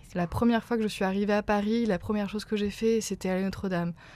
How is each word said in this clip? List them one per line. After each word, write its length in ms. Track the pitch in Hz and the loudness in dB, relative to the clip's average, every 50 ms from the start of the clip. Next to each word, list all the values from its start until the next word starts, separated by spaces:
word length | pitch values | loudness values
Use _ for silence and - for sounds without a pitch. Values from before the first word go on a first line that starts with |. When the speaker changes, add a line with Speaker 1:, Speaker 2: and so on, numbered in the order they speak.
| - | -20
Speaker 1:
c'est 100 | - - | -8 -4
Speaker 2:
La 80 | 180 175 | -4 -2
Speaker 1:
beau. 60 | 170 | -2
Speaker 2:
première 320 | - - 240 233 233 226 - | 0 2 2 4 4 2 0
fois 140 | - 240 | 0 0
que 60 | 226 214 | 0 0
je 40 | |
suis 180 | 214 - - 202 | -2 0 0 0
arrivée 280 | 190 190 202 208 202 208 | 0 2 0 2 2 2
à 100 | 208 208 | 2 2
Paris, 420 | - 208 208 202 214 226 233 233 | 2 0 2 2 2 0 2 2
la 140 | 214 185 175 | 2 0 0
première 280 | - - 214 208 202 | 0 -2 -2 -2 -2
chose 160 | 185 208 214 - | -2 -4 -6 -4
que 140 | - 220 | -2 -2
j'ai 140 | 208 208 202 | -2 0 -2
fait, 300 | - - 220 226 226 226 | -2 0 2 2 2 2
c'était 280 | 208 - 196 190 - 185 | 0 -2 -6 -4 -2 -2
aller 120 | 185 185 | 0 0
à 40 | 196 | 0
Notre-Dame. 480 | 190 185 - - 190 180 170 175 170 165 - - - - | -2 -4 -4 -4 -2 -2 -2 -2 -2 -6 -8 -16 -20 -20